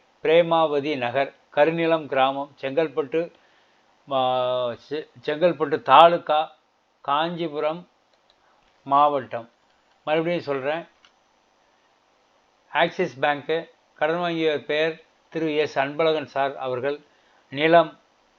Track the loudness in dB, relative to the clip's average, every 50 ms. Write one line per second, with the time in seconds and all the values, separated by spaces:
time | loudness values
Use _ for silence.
0 | _ _ _ _ 0 4 4 4 4 4 2 2 2 2 0 -2 -2 -4 -4 -4
1 | -4 -2 -2 -2 -4 -4 -6 _ _ _ 0 2 2 2 2 0 0 0 0 0
2 | -2 -2 0 0 2 2 0 -4 -8 -12 -12 -10 -8 -4 -2 -2 -2 -2 -2 -4
3 | -4 -2 -4 -4 -4 -6 -10 _ _ _ _ _ _ _ _ _ _ _ _ _
4 | _ -4 -2 0 0 0 0 0 0 -2 -2 -2 -2 -4 -6 -8 -10 -10 -10 -10
5 | -10 -12 _ -10 -6 -6 -2 2 2 0 2 0 -2 -4 -4 -4 2 6 8 10
6 | 10 8 6 2 -2 -2 -2 -2 -4 -6 -10 _ _ _ _ _ _ _ _ _
7 | -6 -2 -2 -2 -2 -4 -6 -6 -8 -8 -6 -4 -4 -4 -6 -6 -12 _ _ _
8 | _ _ _ _ _ _ _ _ _ _ _ _ _ _ _ _ _ 0 2 4
9 | 4 4 2 -2 -4 -6 -10 -12 -12 -14 _ _ _ _ _ _ _ _ _ _
10 | _ -2 -2 0 0 -2 -4 -4 -4 -4 -6 -4 -4 -4 -4 -6 -8 -12 _ _
11 | _ _ _ _ _ _ _ _ _ _ _ _ _ _ _ _ _ _ _ _
12 | _ _ _ _ _ _ _ _ _ _ _ _ _ _ 0 0 0 0 0 -4
13 | -4 -4 -4 -2 -2 -2 -2 -2 -4 -4 -4 -4 -6 -10 _ _ _ _ _ -4
14 | -2 -2 -2 -2 -2 -4 -2 0 0 0 -2 -2 -4 -4 -2 0 -2 -2 -4 -8
15 | -14 _ _ _ _ _ -6 -4 -4 -2 0 0 -2 0 -2 -2 -2 -2 -2 0
16 | 0 0 0 -2 -4 -6 -4 -4 -4 -4 -4 -6 -8 -8 -6 -4 -4 -6 -6 -6
17 | -12 _ _ _ _ _ _ _ _ _ -4 -2 2 4 6 4 4 2 -4 -16
18 | _ _ _ _ _ _ _